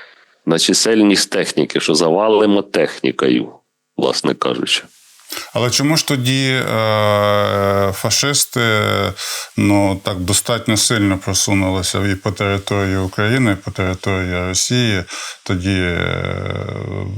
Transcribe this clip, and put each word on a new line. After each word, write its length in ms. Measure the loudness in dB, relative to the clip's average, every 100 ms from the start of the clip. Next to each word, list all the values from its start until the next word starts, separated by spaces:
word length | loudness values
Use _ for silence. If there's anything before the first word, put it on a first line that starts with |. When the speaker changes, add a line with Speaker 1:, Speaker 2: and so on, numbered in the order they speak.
| -20 -20 _ _ -2
Speaker 1:
На 120 | 0
чисельність 720 | 2 2 2 4 4 4 0
техніки, 500 | -2 -2 -2 0 0
що 140 | 0
завалимо 680 | 2 2 2 4 4 4 2
технікою, 840 | 2 0 0 0 -4 0 2 2 0 -10 _ _ _ -2
власне 380 | -2 0 -2
кажучи. 480 | -2 -2 -2 -2 -4 -4 -18 -20 -20 -14 -12 -8
Speaker 2:
Але 160 | -2 0
чому 260 | 2 2 0
ж 120 | 0
тоді, 380 | 0 0 0 2
е, 1500 | 0 0 0 2 2 4 4 4 2 2 2 2 2 0
фашисти, 680 | 0 -2 0 0 0 -2 0 2 2 2 0 -2 -4 -8 -8 -8 -2
ну, 440 | 2 2 2 0
так 160 | -4 -4
достатньо 580 | -2 -2 0 -2 0 0
сильно 420 | 0 2 2 0
просунулися 840 | -2 -2 0 0 0 0 -2 -2 -2
і 60 |
по 160 | -2 -4
території 640 | -2 -2 -2 -2 -2 0 0
України, 560 | -2 -2 0 2 2
і 120 | 0
по 60 | -4
території 800 | -4 -4 -2 -2 -2 -2 -2 -2
Росії? 560 | -2 0 0 0 0 -4 -10 -12 -10 -4
Тоді, 320 | -2 0 0
е, 880 | 0 -2 -2 -4 -4 -4 -6 -6 -6 -8 -6 -6 -6